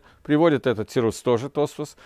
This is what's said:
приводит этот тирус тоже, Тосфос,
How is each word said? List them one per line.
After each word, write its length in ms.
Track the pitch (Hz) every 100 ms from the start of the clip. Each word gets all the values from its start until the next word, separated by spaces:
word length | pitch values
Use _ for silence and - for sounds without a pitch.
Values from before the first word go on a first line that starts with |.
| - _
приводит 420 | - 147 170 143 131
этот 220 | 107 104
тирус 340 | 131 113 -
тоже, 280 | - 117 135
Тосфос, 480 | 147 147 - 151 -